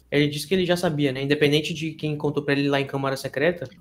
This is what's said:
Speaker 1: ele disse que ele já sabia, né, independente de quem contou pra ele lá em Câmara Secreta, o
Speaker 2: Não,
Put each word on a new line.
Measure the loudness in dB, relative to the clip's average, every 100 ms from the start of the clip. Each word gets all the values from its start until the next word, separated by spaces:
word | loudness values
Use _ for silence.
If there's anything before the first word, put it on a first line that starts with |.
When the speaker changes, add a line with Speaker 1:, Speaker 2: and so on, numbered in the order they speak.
| -2
Speaker 1:
ele | 0 2
disse | 0 -2
que |
ele | 0 2
já | 2
sabia, | 2 2 0
né, | 0
independente | 0 2 4 2 0
de | -4 -6
quem | -6 -6 -2
contou | -2 -2
pra | 0
ele | 0 2
lá | 0
em | -2
Câmara | -4 -4 -4
Secreta, | -4 0 0 0 -8
o |
Speaker 2:
Não, | -12